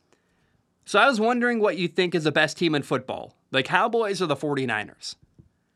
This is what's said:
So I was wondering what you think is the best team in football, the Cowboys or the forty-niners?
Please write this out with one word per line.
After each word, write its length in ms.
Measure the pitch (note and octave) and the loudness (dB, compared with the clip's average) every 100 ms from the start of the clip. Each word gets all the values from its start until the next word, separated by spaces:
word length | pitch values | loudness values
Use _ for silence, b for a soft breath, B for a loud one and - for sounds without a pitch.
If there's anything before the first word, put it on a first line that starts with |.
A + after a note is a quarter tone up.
| _ _ _ _ _ _ _ _ - | _ _ _ _ _ _ _ _ -2
So 140 | G3+ | 4
I 80 | B3+ | 4
was 120 | A3 | 4
wondering 400 | A3 B3 A#3+ A#3 | 2 2 0 2
what 180 | G#3 E3+ | 0 0
you 120 | E3+ | -2
think 260 | - F3+ E3+ | 0 0 0
is 80 | |
the 80 | D3+ | 0
best 240 | D#3 D3+ - | 2 0 0
team 180 | E3+ | 0
in 80 | D3 | 0
football, 540 | - C3 - - - _ - | -2 -4 -4 -12 -12 _ -4
the 100 | C3 | -2
Cowboys 600 | - F3+ A#3 A#3 G#3+ F#3 | 0 0 2 0 0 -2
or 60 | F3 | -2
the 100 | C#3 | -2
forty-niners? 800 | D3+ C3+ B2+ G#2+ G2+ - - - _ _ - _ _ | -2 -4 -2 -4 -6 -14 -16 -16 _ _ -20 _ _